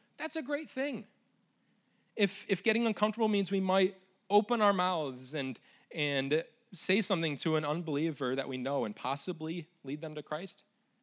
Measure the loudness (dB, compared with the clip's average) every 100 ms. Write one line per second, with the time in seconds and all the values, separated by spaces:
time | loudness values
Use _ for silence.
0 | _ -10 -6 -6 -4 -6 -6 -6 -4 -4
1 | -10 _ _ _ _ _ _ _ _ _
2 | _ 0 0 0 -4 0 2 2 2 2
3 | 0 2 2 2 2 0 2 4 4 0
4 | _ _ 4 4 4 4 4 4 2 0
5 | -2 -6 -8 -4 -4 -6 -12 -20 _ -4
6 | 0 0 2 0 0 _ _ -6 2 2
7 | 4 2 0 0 2 2 2 -2 -2 0
8 | 0 0 -2 -2 -2 -4 -2 0 -2 -4
9 | -4 -4 -4 -6 -6 -6 -8 _ -10 -8
10 | -6 -10 -6 -8 -8 -14 -20 _ _ _